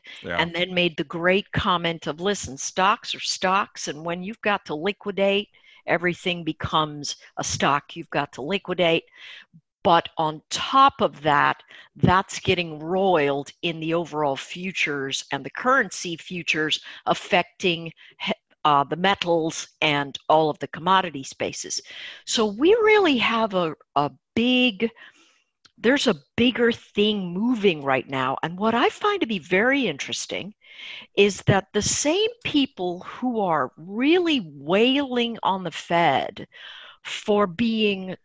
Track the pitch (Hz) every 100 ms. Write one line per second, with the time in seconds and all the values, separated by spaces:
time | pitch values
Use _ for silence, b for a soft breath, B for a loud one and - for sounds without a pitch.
0 | B B 98 87 165 170 180 180 175 160
1 | 151 170 175 190 - - 208 175 170 165
2 | - 151 185 196 - 135 - - 190 233
3 | - - - - 185 190 226 - - 147
4 | 165 175 180 226 220 202 - 151 185 208
5 | 202 185 196 196 208 b b b - 170
6 | 175 170 185 175 156 - - 165 156 147
7 | 139 - B - - - 165 143 - 165
8 | 160 160 143 - 139 196 - 180 170 165
9 | - B B B B 165 _ _ 202 170
10 | - - 156 156 - - - 269 269 -
11 | 190 147 147 143 139 - B B B -
12 | 185 185 - - - 180 170 151 156 185
13 | 196 175 143 139 139 - 175 165 160 165
14 | 156 147 147 135 - 175 185 - - 143
15 | 135 131 - 139 131 - 247 269 202 -
16 | 185 160 - 180 165 160 156 - B B
17 | - 156 - 185 - - 190 165 165 B
18 | B - - - _ _ 156 143 139 151
19 | 190 196 180 170 160 - - _ 156 147
20 | 139 - - 156 156 143 143 - 165 190
21 | 180 139 131 - 92 - - - B B
22 | B B - - 214 202 320 466 427 427
23 | 381 262 202 226 220 190 165 143 _ -
24 | 143 135 _ - 247 254 247 190 226 B
25 | B B B B _ _ - _ 214 277
26 | 262 160 - - 240 226 240 240 - -
27 | 208 208 180 175 233 240 196 156 139 131
28 | - 135 131 135 160 180 220 233 359 -
29 | 415 403 262 202 151 190 240 277 226 139
30 | - - - 92 170 - B B B B
31 | B - 202 185 - 202 190 208 202 -
32 | 285 359 440 480 - 302 262 - 180 175
33 | - - 254 226 190 156 127 - 165 208
34 | 269 349 339 285 165 143 143 196 240 269
35 | 277 247 233 226 - 190 180 - - 170
36 | 165 131 69 - - B B B B B
37 | - - - 208 202 165 233 226 214 196
38 | 185 -